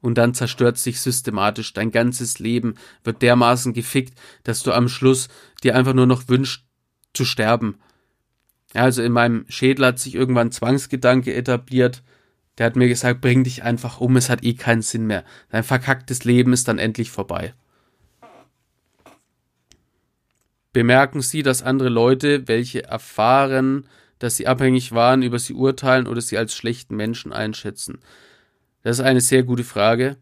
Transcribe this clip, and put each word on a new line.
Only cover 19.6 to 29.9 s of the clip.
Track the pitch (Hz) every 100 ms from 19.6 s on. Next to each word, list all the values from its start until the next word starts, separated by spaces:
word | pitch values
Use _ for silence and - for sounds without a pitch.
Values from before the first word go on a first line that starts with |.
| _ _ _ _ _ _ _ _ _ _ _
Bemerken | 127 117 131 139 143
Sie, | 127 156
dass | 135 127
andere | 131 135 127
Leute, | 117 120 131 147 143 127
welche | 117 123 123
erfahren, | - 113 - - 113 135 135 135 131 139 135 _ _ _
dass | 120 -
sie | -
abhängig | 127 135 127 123
waren, | 117 120 131
über | 123 120
sie | -
urteilen | 123 135 131 135 131 117
oder | 117
sie | 120 107
als | 113
schlechten | - 113 117 -
Menschen | 107 107 120 -
einschätzen? | - 107 107 107 104 - - _ - _ _ _ _ _ _
Das | 117 120
ist |
eine | 131 127
sehr | 120 131
gute | 123 120
Frage. | 120 - 104